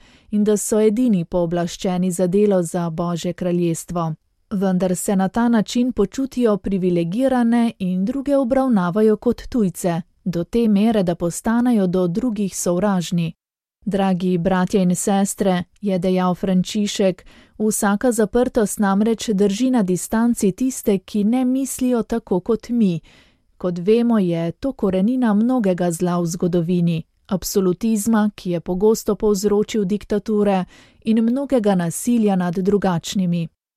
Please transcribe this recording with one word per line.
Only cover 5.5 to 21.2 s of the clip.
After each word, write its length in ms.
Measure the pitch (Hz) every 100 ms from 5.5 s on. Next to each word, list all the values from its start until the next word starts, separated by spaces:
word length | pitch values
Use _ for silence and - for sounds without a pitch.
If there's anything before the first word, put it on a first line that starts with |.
| 233 196 240 247
počutijo 640 | - 202 - 269 247 240 202
privilegirane 1160 | 226 190 180 175 170 202 262 254 233 240 233 -
in 260 | 185 185
druge 320 | 196 277 269 277
obravnavajo 800 | 254 269 262 214 180 190 220 214
kot 260 | 247 233 -
tujce, 540 | 262 190 - 180 165 - _
do 200 | 190 170
te 240 | 170 233 226
mere, 340 | 196 226 220
da 120 | 180
postanejo 720 | 170 170 - 220 233 247 226 190
do 200 | 185 180
drugih 500 | 185 247 208 196 -
sovražni. 760 | - 175 208 185 160 175 165 - _ _ _ _
"Dragi 540 | - 196 190 180 185 180
bratje 440 | 175 185 180 202
in 140 | 180 180
sestre," 680 | - 196 202 - 202 180 - _
je 180 | 208 185
dejal 360 | 185 185 185
Frančišek, 880 | 175 196 185 180 214 208 - 196 175 - - - -
"vsaka 540 | 214 - 202 202 254
zaprtost 640 | 226 208 240 247 254 208 -
namreč 500 | 202 196 220 220 -
drži 420 | 190 202 202 262
na 120 | 254
distanci 680 | 185 175 - 220 240 233 196
tiste, 460 | - 262 - - 196
ki 260 | - 208